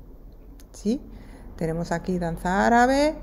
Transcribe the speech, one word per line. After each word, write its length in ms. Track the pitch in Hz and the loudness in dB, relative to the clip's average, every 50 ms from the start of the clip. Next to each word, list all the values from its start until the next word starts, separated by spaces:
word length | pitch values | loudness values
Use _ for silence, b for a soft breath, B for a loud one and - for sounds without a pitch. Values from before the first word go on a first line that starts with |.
| - - - - - - - - - - - - - - - | -18 -18 -18 -18 -18 -18 -18 -18 -18 -18 -18 -18 -18 -18 -14
¿Sí? 280 | - - 202 247 294 - B B B B B B B B B - | -4 -2 -2 -2 -2 -4 B B B B B B B B B -6
Tenemos 340 | - 170 160 160 170 170 - | -4 -2 -2 0 -2 -2 -2
aquí 280 | 175 170 - - 185 175 | -2 -2 -2 -2 -2 0
danza 480 | 175 165 170 - - 180 185 202 214 | 0 -2 -2 -2 0 2 2 4 6
árabe, 500 | 226 233 240 247 254 269 277 294 302 302 - | 6 8 8 6 6 6 4 4 2 0 -2